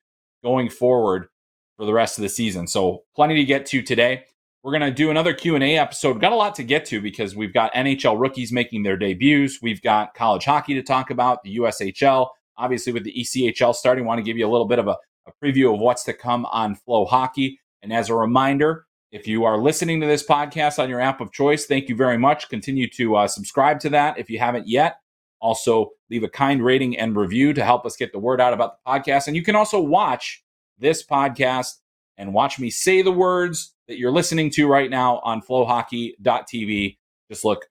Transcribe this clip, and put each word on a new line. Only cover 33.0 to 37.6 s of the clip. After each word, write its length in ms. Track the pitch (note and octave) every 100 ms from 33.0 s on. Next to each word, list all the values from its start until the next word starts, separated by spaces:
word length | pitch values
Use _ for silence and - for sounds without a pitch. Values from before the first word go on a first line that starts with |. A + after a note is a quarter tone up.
the 80 | F#3+
words 640 | F3+ F#3 F3+ F3+ D#3+ - _ -
that 120 | A#2+
you're 120 | B2
listening 380 | D#3+ E3 E3 D3+
to 180 | D3+ D3
right 220 | C#3 C3
now 300 | C3 B2+ A#2+
on 240 | A2+ A2+
flowhockey 720 | - B2+ A#2+ A#2+ - A#2+ A#2 -
dot 240 | A#2+ A#2+ -
T 180 | A#2 G#2+
V. 320 | G#2 G2 - _ _ -
Just 160 | G#2 A2
look 220 | G2+